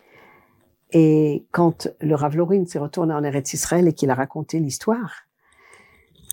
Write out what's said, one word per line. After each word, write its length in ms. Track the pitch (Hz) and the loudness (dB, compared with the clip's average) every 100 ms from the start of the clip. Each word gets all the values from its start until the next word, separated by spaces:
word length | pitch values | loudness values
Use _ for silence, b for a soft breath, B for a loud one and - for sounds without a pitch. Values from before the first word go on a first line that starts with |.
| b b b b b b b _ _ | b b b b b b b _ _
Et 540 | 165 156 156 151 143 - | 4 6 6 2 -2 -4
quand 360 | - 170 165 - - | 2 2 0 -8 -6
le 140 | 151 151 | -2 0
Rav 200 | 147 156 | 0 0
Lorin 300 | 170 196 175 | 0 0 0
s'est 140 | 147 | -6
retourné 340 | 143 - 165 | -6 -2 -2
en 100 | 151 | -2
Eretz 300 | 147 143 139 | -2 -4 -6
Israël 340 | 151 - 170 175 | -8 -2 2 2
et 60 | |
qu'il 160 | 156 139 | 2 0
a 60 | 127 | 0
raconté 440 | 135 - 147 160 | -4 -8 -6 -4
l'histoire, 680 | 147 - - 233 196 - _ b b b b b b b b b - | -4 -4 -4 -4 -6 -12 _ b b b b b b b b b -16